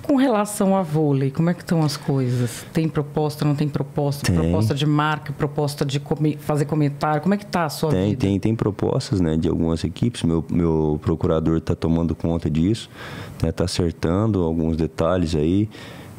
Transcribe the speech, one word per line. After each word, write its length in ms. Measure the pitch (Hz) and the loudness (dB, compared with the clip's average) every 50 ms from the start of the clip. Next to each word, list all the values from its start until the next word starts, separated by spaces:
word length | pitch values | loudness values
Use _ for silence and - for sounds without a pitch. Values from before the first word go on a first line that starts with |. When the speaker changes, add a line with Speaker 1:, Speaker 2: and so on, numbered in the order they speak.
Speaker 1:
com 160 | - - 285 | -2 0 2
relação 580 | 254 269 262 220 208 208 208 - - 202 190 190 | 4 4 4 2 2 0 0 0 0 2 4 4
a 60 | 190 | 2
vôlei, 500 | 185 151 147 160 156 143 139 135 139 135 | 2 0 0 2 2 2 2 2 0 0
como 180 | 139 - 165 170 | 0 0 0 0
é 40 | 175 | 0
que 100 | 175 - | -2 -2
tão 180 | - 180 165 | -2 0 2
as 140 | 156 143 143 | 2 0 -2
coisas? 720 | - - - 139 135 131 123 127 123 123 117 - - - - - | -4 -2 0 0 2 2 2 0 0 0 -2 -4 -8 -10 -4 -2
Tem 160 | 165 160 156 | -2 0 0
proposta, 560 | - 156 143 143 - 160 151 147 143 - 151 | 0 -2 -4 -2 -2 -2 -2 -2 -2 0 0
não 100 | 151 143 | 0 2
tem 140 | 143 151 139 | 0 0 -2
proposta? 560 | - - 139 143 - 147 147 143 139 143 - | -2 -4 -6 -4 -2 -2 0 0 -2 -2 0
Speaker 2:
Tem. 100 | - 90 | 2 2
Speaker 1:
Proposta 400 | 82 82 85 87 98 110 110 147 | 2 4 2 2 2 2 2 0
de 100 | 135 151 | 0 0
marca, 460 | 151 147 147 147 156 151 147 - - | 2 2 2 2 0 0 -2 -6 -8
proposta 540 | 139 - 156 143 143 156 147 143 143 - 156 | -6 -4 -4 -2 -2 -2 -2 -2 -2 -2 -2
de 120 | 139 135 | -2 -2
come-, 380 | 143 143 - 160 147 151 151 143 | -4 -2 -2 -2 0 0 0 0
fazer 300 | 147 - - 151 143 156 | -2 -2 -2 0 0 0
comentário? 560 | 147 165 156 147 139 143 - 156 151 151 151 | 0 0 2 2 0 0 0 0 0 0 0
Como 120 | 151 185 202 | 0 0 0
é 40 | |
que 80 | 202 - | -2 -2
tá 180 | - - 180 165 | -2 -2 -2 -2
a 60 | 143 | -2
sua 200 | 143 - 160 156 | -2 -2 0 0
Speaker 2:
Tem, 200 | 139 92 95 107 | 2 2 2 2
Speaker 1:
vida? 100 | 98 - | 0 2
Speaker 2:
tem, 180 | 98 98 98 | 2 2 2
tem 160 | 95 - 107 113 | 2 2 0 0
propostas, 680 | 110 - 107 101 - 101 98 - 135 - - 104 92 | 2 0 0 0 0 0 0 0 0 0 0 0 2
né, 160 | 87 80 80 | 2 2 2
de 100 | 82 80 | 2 2
algumas 340 | 82 82 82 85 82 82 82 - | 2 2 2 2 0 0 0 -2
equipes. 380 | 80 82 - 120 120 - - - | -4 -2 -2 -2 -2 0 0 0
Meu, 200 | 82 82 82 - - | 2 2 2 0 0
meu 480 | - 87 85 82 80 80 78 76 76 76 | 0 2 2 2 2 2 2 2 0 0
procurador 600 | - - 80 - - 87 82 80 80 82 82 80 | 0 -2 -2 0 2 2 2 2 2 2 0 0
tá 120 | - - 85 | 0 -2 -2
tomando 400 | - - 82 82 85 85 80 82 | -2 0 0 0 2 0 0 -2
conta 360 | - - 82 85 85 - 76 | -2 -2 -2 -2 -2 -2 -2
disso, 400 | 73 78 82 98 117 - - - - - - - - - - - - - | 0 2 2 2 0 -2 -6 -12 -16 -16 -16 -14 -14 -14 -14 -14 -8 -4
né, 80 | - 82 - | -4 -2 0
tá 100 | - 85 | 0 -2
acertando 800 | 92 - - 90 82 76 - - 82 87 98 110 113 101 92 85 | -2 0 0 0 -2 -2 -2 0 0 2 2 2 2 2 2 0
alguns 320 | 82 82 82 80 80 80 | 0 0 0 0 0 0
detalhes 600 | 78 80 78 - - 82 82 92 92 87 78 85 | 0 -2 -2 -2 0 0 2 2 2 0 0 0
aí. 320 | 76 76 82 92 101 107 110 - - - - - - - - - | 0 2 2 2 2 0 -2 -6 -12 -18 -18 -18 -18 -18 -18 -18